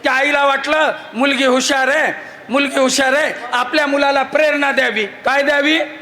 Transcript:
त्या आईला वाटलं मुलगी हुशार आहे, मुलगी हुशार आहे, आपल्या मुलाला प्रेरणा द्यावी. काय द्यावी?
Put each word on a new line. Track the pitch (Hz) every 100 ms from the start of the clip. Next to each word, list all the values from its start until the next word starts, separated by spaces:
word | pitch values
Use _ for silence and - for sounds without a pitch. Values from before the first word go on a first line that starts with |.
त्या | 277
आईला | 262 285 285 277
वाटलं | 269 277 311 302 - -
मुलगी | 214 277 269 269
हुशार | 254 254 277 262
आहे, | 294 254 - - - -
मुलगी | 254 277 277
हुशार | 262 254 269
आहे, | 277 302 - -
आपल्या | 247 247 302 294
मुलाला | 277 277 277
प्रेरणा | 262 294 302 294 285
द्यावी. | 262 254 220 202
काय | - - 277
द्यावी? | 285 285 285 320 294 -